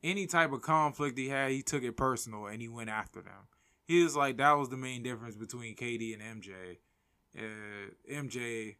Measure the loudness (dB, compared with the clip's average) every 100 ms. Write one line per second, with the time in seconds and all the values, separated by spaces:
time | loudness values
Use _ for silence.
0 | 0 0 2 4 4 2 4 4 4 2
1 | -2 0 -2 0 2 0 0 -2 -2 2
2 | 2 2 -4 -8 -8 -8 -10 -8 -4 -4
3 | -4 -10 -16 -20 -20 _ _ _ 4 6
4 | 8 6 2 6 6 6 4 -4 -6 -4
5 | -4 -6 -8 -10 -10 -8 -10 -6 -4 -2
6 | -4 -6 -10 -12 -12 -12 -12 -14 _ _
7 | _ _ _ -10 -10 -8 -12 -12 -14 -16
8 | -10 -8 -6 -6 -4 -6 -8 -12